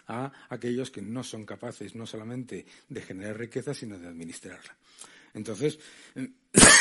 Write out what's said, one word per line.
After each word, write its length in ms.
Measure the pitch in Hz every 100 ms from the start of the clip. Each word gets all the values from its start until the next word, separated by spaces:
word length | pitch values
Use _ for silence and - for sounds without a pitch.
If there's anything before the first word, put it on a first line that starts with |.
| -
a 260 | 113 139 - -
aquellos 420 | 120 120 120 131
que 100 | -
no 220 | 101 123
son 200 | 120 113
capaces 520 | 104 101 120 - 101 113
no 100 | 110
solamente 640 | 110 110 123 117 95 - - -
de 140 | 107
generar 380 | 98 92 104 107
riqueza, 340 | 117 - 131
sino 240 | 135 117 95
de 120 | 87
administrarla. 680 | 82 82 - 95 85 - - - - - - -
Entonces, 460 | 113 107 98 147 151 - - -
<coughs> 60 | - 127 - _ - - -